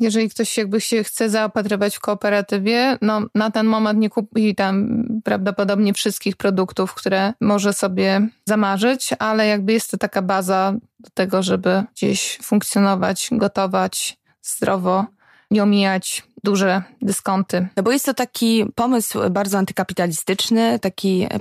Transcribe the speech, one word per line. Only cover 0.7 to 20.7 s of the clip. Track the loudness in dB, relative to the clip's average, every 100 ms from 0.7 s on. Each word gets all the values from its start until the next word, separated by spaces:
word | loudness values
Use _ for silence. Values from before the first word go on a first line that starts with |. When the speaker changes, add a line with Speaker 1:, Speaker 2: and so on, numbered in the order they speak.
| -2
Speaker 1:
się | 0 -2
chce | -2 -2 0
zaopatrywać | 0 0 -2 -2 0 -2 -2
w |
kooperatywie, | -4 -2 0 0 0 -2 0 2 2 2
no, | 0 0 -2
na | 0 0
ten | 2 2
moment | 2 2 2
nie | 0
kupi | -2 -2 0 0
tam | 2 0 0 0 -2 -2 -4
prawdopodobnie | -2 -2 -2 -2 0 2 2
wszystkich | 0 -2 -2 -6 -2
produktów, | 0 0 -2 -2 -4
które | -4 -2 0 0 0
może | 0 2 0
sobie | 0 -2 0 2 2 0 _
zamarzyć, | -2 2 2 2 0 0 -2 -4
ale | 0 2 2
jakby | 2 2
jest | 0 0
to | -4
taka | -2 -2
baza | 0 0 2 0 0 -2 -8 _
do | -10
tego, | -4 0 0
żeby | 0 0 2 0 0
gdzieś | -2 -2 0 -4 -6
funkcjonować, | 0 0 2 2 2 2 0 -2 -2
gotować | 0 0 0 -2 0 -2 -4 -8 -10 _ _
zdrowo, | -10 -4 -2 0 2 0 -2 _ _ _ -2
nie | 2
omijać | 4 4 2 0 -4 -10 -12 -6
duże | -2 2 2 0 -4 -6
dyskonty. | -4 -4 -2 -2 0 -2 -2 -2
Speaker 2:
No |
bo | 0
jest | 0
to | 0
taki | -2 -4 -2 2 2 0
pomysł | -2 0 0 -2 -2 -2
bardzo | 0 0 0
antykapitalistyczny, | -2 -2 -4 -2 -2 -2 -4 -2 0 2 2